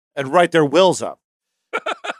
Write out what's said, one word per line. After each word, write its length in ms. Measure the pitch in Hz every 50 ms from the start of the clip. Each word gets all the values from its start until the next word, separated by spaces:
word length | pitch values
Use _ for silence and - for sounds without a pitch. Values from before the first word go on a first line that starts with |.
| _ _ -
and 140 | 143 135 135
write 200 | 147 180 175 170
their 120 | - 165 151
wills 380 | 139 151 170 190 180 147 -
up. 180 | 110 87 67 - _ _ _ _ _ _ _ _ _ _
<laughs> 80 | - - - - 415 - - - -